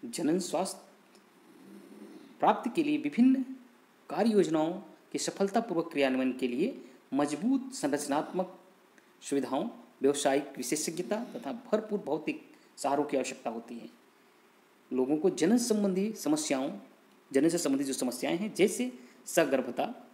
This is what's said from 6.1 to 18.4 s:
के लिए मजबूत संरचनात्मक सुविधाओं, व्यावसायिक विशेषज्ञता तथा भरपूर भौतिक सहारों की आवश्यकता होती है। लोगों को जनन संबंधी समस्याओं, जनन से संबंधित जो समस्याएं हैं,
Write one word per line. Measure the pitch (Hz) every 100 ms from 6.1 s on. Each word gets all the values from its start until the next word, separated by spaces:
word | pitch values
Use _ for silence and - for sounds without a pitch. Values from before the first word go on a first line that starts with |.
| 131 131
के | 127 127
लिए | 123 202 - - - _
मजबूत | 135 147 - 208 269 -
संरचनात्मक | - 147 139 - 139 156 180 180 - - _ _ - _ _
सुविधाओं, | - 139 - 131 226 - - -
व्यावसायिक | 135 143 143 135 147 -
विशेषज्ञता | - 151 - 165 175 208 240 -
तथा | -
भरपूर | 247 - 214 220 208
भौतिक | - 156 156 - - - _ -
सहारों | 135 143
की | 143 139
आवश्यकता | 127 127 123
होती | 113 -
है। | 120 110 - _ _ _ _ _ _ _ _ _
लोगों | 127 131 151
को | 180
जनन | - 160 240
संबंधी | 240 214 202 185 208
समस्याओं, | 214 294 302 - 135 139 202 - - _ - _
जनन | 135 156
से | 165
संबंधित | 151 135 139
जो |
समस्याएं | 131 127 - 135
हैं, | 170